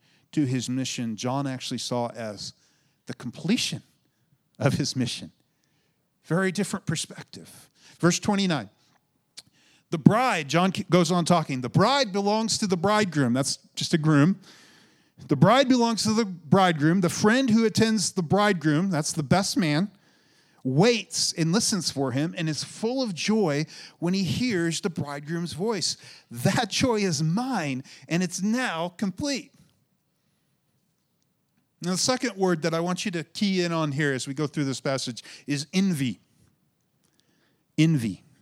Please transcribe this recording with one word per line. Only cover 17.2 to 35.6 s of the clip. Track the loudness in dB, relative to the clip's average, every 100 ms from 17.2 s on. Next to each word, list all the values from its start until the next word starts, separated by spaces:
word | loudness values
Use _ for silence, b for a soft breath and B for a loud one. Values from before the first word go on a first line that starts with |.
| 2 4 4
who | 4
attends | 2 2 2 2 -2
the | -4
bridegroom," | 0 2 2 2 2 2 2
that's | -2 -2
the | -4
best | 0 0 0 0
man, | 0 0 -2 -6 b b b b b b
"waits | -2 4 4 2 -2 -4 -4
and | -2 0
listens | 0 0 -2 -4
for | -4 -2
him | -2 -2 -4
and | -4
is | -4
full | -8 -6 -4 -2
of | -4
joy | -4 0 2 2 0 -4 B B B
when | -2
he | 0
hears | 0 -2 0 0 -2 -2
the | -6
bridegroom's | -6 -8 -8 -8 -6 -6
voice. | -6 -4 -2 -4 -8 B B B
That | -2 0 2 0
joy | 0 2 2
is | 0 0
mine, | 0 0 -2 -2 -2 -4 -8 B B
and | -2
it's | -2 -2
now | -2 -2 -2 -4 -6
complete." | -4 -6 -4 -4 -4 -8 _ _ _ _ _ _ _ _ _ _ _ _ _ _ _ _ _ _ _ _ _ _ -8
Now, | -4
the | -2
second | 0 0 -4 -2
word | 0 0
that | -2
I | -2
want | -2 -4
you | -4
to | -6
key | -8 -4 -2 0
in | 0
on | -2 -2
here | 0 -2
as | -2 -4
we |
go | -6 -4
through | -4
this | -4 -4
passage | -4 -4 -6 -10 -14 B B
is | -6